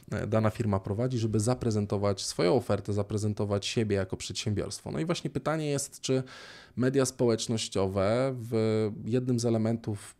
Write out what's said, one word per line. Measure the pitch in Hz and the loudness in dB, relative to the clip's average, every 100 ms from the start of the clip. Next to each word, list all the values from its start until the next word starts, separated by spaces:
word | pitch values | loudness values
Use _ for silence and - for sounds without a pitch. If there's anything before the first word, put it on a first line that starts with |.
| - | -6
e, | 104 90 | -4 0
dana | 110 110 | 2 2
firma | - 110 95 | 2 0 0
prowadzi, | - 101 127 127 | 0 -2 0 0
żeby | 113 110 | 0 2
zaprezentować | 104 127 120 107 101 104 101 98 - | 2 2 0 0 0 0 0 0 -4
swoją | - 170 139 | 0 2 4
ofertę, | - 101 101 | 2 0 0
zaprezentować | 104 98 107 107 104 104 101 - | -2 -2 -2 -2 -2 0 0 0
siebie | - 110 98 | 0 2 0
jako | 95 - | 0 -4
przedsiębiorstwo. | - - - 101 - - - | -8 -6 -2 -2 -2 -6 -8
No | 147 | -4
i | 160 | -2
właśnie | 165 151 | -4 -4
pytanie | - - 160 151 | -6 -4 -2 0
jest, | 143 - - | -2 -4 -6
czy | - 131 127 - - - - - | -2 0 -2 -10 -18 -20 -12 -2
media | 127 135 127 | 2 2 2
społecznościowe | - 120 110 - 113 - 98 95 95 98 117 135 127 | 2 2 2 0 -2 -2 0 0 2 2 2 0 -2
w | 113 113 110 107 110 110 110 | -2 0 2 2 0 -2 -2
jednym | 123 127 120 | 0 2 2
z | 117 | 2
elementów | 113 110 117 - 104 - - | 2 2 0 -2 -6 -8 -8